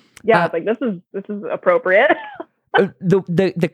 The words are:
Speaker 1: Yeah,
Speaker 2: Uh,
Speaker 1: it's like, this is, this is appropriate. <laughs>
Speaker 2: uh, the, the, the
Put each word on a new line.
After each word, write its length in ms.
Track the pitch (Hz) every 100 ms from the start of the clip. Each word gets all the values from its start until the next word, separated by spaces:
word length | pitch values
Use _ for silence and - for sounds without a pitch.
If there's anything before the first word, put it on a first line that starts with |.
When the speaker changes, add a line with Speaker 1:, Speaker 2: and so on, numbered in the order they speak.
| _ -
Speaker 1:
Yeah, 200 | 208 220
Speaker 2:
Uh, 20 | -
Speaker 1:
it's 80 |
like, 120 | - -
this 120 | 240
is, 180 | 254 175 -
this 100 | 196 196
is 140 | 208 165
appropriate. 600 | - 190 170 180 196 285 880 831 807
<laughs> 300 | - _ _ -
Speaker 2:
uh, 120 | 190 -
the, 200 | 180 190 180
the, 260 | 170 190 175
the 140 | 170